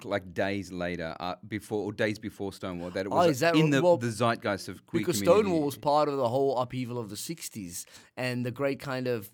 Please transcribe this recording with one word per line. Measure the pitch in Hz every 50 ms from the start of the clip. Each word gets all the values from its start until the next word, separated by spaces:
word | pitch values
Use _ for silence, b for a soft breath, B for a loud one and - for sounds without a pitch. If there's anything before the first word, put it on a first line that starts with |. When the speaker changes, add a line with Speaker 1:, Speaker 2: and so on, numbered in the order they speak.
| -
Speaker 1:
like, | 104 101 101 92 90 85
days | 110 98 98 101 101 92 87 92
later, | 87 87 87 87 82 82 80 - -
uh, | 85 90 90 - -
before, | 101 110 101 - - 113 104 92
or | 104 107
days | 113 113 107 104 -
before | - 98 - - 101 98
Stonewall, | - - - 95 90 87 85 90
that | 92 98 98
it | 101
Speaker 2:
Oh, | 127
Speaker 1:
was | 160 180 165
Speaker 2:
is | 143 117
that | 160 170 165
Speaker 1:
in | 156 160
Speaker 2:
right? | 151
Speaker 1:
the, | 143 135
Speaker 2:
Well, | 127 180 -
Speaker 1:
the | - 117 120
zeitgeist | 110 98 120 117 117 - - 107 101 92 -
of | - 90 - _
queer | - - 170
Speaker 2:
because | - - - 104
Speaker 1:
community. | 202 175 180 208 220
Speaker 2:
Stonewall | 196 170 160 147
was | 143 131
part | - - 147 143 151 151 147
of | 139
the | 139 127
whole | 113 120 135 139 139 123
upheaval | 123 127 120 131 127 127 117 123 123
of | 113 98
the | 104
sixties | - - - 170 - - - - 113 95 85 87 - - B B B B B B
and | 117 127 127 123 123 120
the | 123
great | 120 135 139 139 139 -
kind | - 139 131 131 127
of, | 123 123 113 107 -